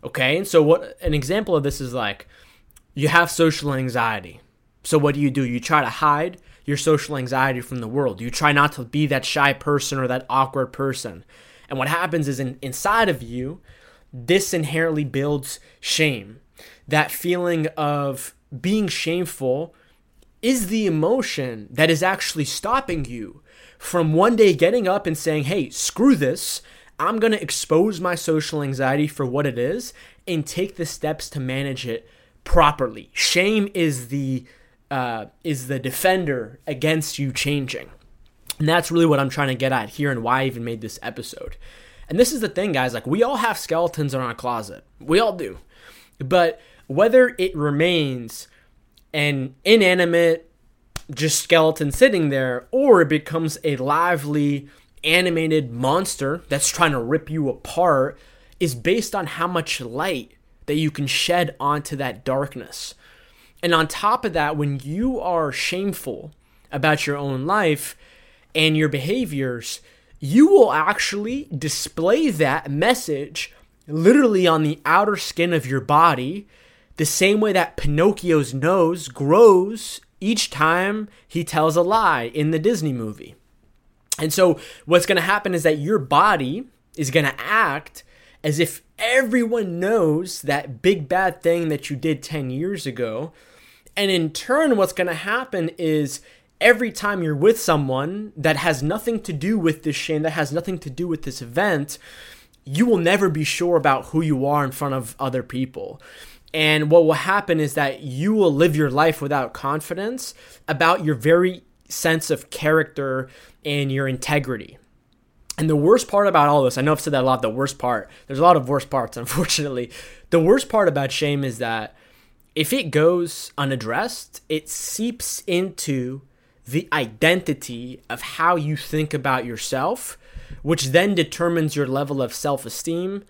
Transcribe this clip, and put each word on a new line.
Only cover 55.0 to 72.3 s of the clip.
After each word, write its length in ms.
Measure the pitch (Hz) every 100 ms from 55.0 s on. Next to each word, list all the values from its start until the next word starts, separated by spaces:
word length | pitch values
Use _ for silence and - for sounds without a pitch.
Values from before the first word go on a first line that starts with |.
| 151
animated 640 | 170 185 165 160 156 127
monster 720 | 117 131 165 190 - 135 165 -
that's 180 | 143 -
trying 240 | - 165
to 80 | 139
rip 300 | 117 160 160
you 180 | 160 139
apart, 720 | - - - 175 139 139 - - _ _ -
is 160 | 170 123
based 400 | 135 220 214 202
on 100 | 156
how 220 | 156 175
much 320 | 175 160 -
light 540 | 120 123 180 147 113 _ _ _ -
that 100 | 151
you 160 | 156
can 160 | 147 139
shed 480 | - - 175 165 -
onto 340 | 139 147 147 139
that 300 | 135 101 -
darkness. 680 | 131 143 131 104 - - - _ _ _ _ _ -
And 100 | 175
on 140 | 165 160
top 380 | - 208 247 226
of 80 |
that, 240 | 160 147 151
when 240 | 147 139
you 340 | 131 165 254 254
are 320 | 180 170 151
shameful 800 | - - 180 202 - - 117 151 - _ _ _
about 340 | 135 156 151 -
your 80 | 143
own 320 | 139 131 147
life 480 | 208 180 147 - - - _ _ _ _
and 220 | 156 156 156
your 140 | 151
behaviors, 880 | 143 135 240 214 143 131 120 113 - - _ _ -
you 240 | 135 196 320
will 240 | 403 226
actually 800 | 254 156 202 - 202 214 262 294 143
display 720 | 151 - - - 170 254
that 400 | 311